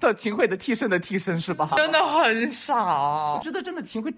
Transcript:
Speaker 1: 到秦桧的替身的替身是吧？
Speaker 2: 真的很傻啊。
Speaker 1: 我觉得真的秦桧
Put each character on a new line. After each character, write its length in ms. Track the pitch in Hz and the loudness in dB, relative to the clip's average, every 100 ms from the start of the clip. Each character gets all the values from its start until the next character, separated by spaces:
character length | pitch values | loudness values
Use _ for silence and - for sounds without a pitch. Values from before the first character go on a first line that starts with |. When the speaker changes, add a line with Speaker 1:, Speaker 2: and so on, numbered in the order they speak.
Speaker 1:
到 120 | 294 | 2
秦 220 | 214 214 | 2 -2
桧 140 | 214 226 | 0 0
的 80 | 190 | 0
替 180 | - | -2
身 160 | 226 233 | -2 0
的 80 | 180 | 0
替 180 | - 196 | 0 -4
身 240 | - 170 | -2 -4
是 140 | 165 | -4
吧？ 200 | 170 151 233 | -2 0 2
Speaker 2:
真 160 | 311 | 4
的 120 | 311 | 4
很 460 | 311 302 262 226 233 | 4 4 4 2 0
傻 260 | - - 254 | 0 0 0
啊。 580 | 185 151 143 151 151 147 | 2 2 2 0 -2 -2
Speaker 1:
我 40 | |
觉 80 | 311 | -4
得 100 | 359 | -8
真 140 | 359 339 | -8 -10
的 40 | |
秦 220 | 220 220 | -8 -6
桧 100 | 254 | -6